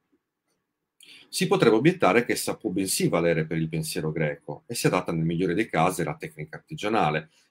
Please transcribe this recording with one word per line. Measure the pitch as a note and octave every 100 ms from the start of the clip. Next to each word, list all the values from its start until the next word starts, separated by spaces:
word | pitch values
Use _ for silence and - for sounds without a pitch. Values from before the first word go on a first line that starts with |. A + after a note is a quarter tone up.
| _ _ _ _ _ _ _ _ _ _ - - -
si | - E3
potrebbe | F#3+ A#2 A2
obiettare | D3 F#3 F#2+ A2 A#2
che |
essa | G2+ - F#2
può | G#2+
bensì | F#2 F#2+ - F#3
valere | F2 E2+ D#2+ D#2+
per | D#2+
il | D#2+
pensiero | D#2+ D#2+ F2+ D#2
greco | D#2+ D2+ C#2+ - D#2 -
e |
si | - D#3
adatta | F2+ F#2
nel | E2
migliore | D#2+ E2+ F#2
dei | E2+ -
casi | E2+ F2 E2+
alla | D2+
tecnica | D2 E2+ - D2+ -
artigianale, | - D#2 G#2 A2 D#2+ D#2 - _ _